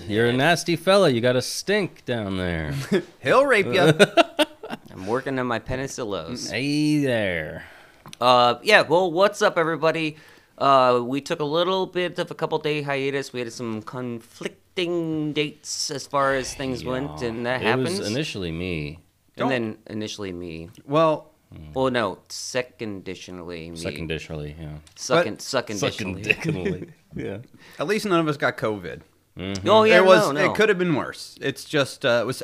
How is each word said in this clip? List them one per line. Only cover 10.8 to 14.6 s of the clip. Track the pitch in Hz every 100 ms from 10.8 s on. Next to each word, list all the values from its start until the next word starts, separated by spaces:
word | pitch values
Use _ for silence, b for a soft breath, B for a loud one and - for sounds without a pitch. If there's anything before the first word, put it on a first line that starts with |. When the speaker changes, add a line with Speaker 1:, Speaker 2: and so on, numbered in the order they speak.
| 127 123
Speaker 3:
we | 120 135
took | - 160
a |
little | 147 160 175 190 185
bit | 180 180 180
of | 165
a | -
couple | 156 156
day | 151 151
hiatus. | 143 139 135 139 135
We | 127
had | 117
some | 113 120 107
conflicting | 104 127 123 117 - - 196 -